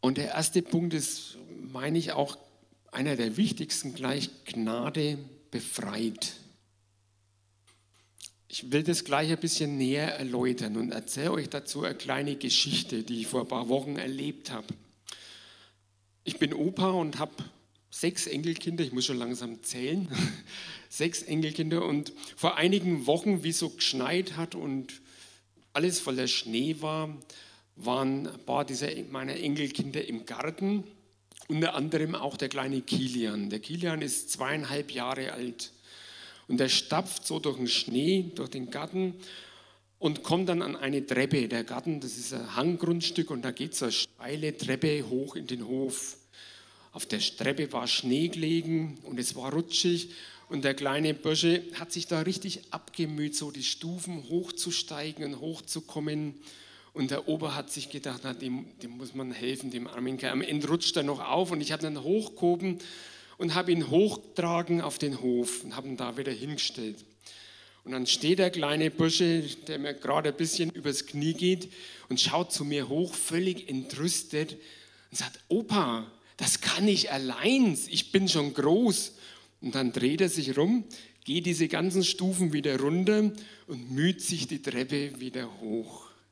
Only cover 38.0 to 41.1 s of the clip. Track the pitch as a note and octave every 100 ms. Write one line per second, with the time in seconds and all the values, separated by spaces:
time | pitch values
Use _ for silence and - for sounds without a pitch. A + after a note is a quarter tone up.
38 | D#3 F#3+ E3+ - C3 C#3 B2 C#3+ D#3+ F#3
39 | F#3 F3+ - - - - - - _ _
40 | D#3+ D3 - E3+ F#3 E3+ E3 C#3 C#3 C#3
41 | C3